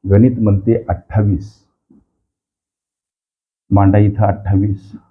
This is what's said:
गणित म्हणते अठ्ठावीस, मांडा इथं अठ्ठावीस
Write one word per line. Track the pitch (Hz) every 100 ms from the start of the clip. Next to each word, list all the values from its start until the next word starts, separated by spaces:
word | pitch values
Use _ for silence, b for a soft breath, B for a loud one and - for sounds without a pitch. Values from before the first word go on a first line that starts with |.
गणित | 98 101 127 120
म्हणते | 107 98 107 113 -
अठ्ठावीस, | 98 _ 107 104 87 - _ _ _ _ _ _ _ _ _ _ _ _ _ _ _ _ _ _ _ _ _ _
मांडा | 98 98 104
इथं | 104 101 101
अठ्ठावीस | 92 - 98 104 98 - - _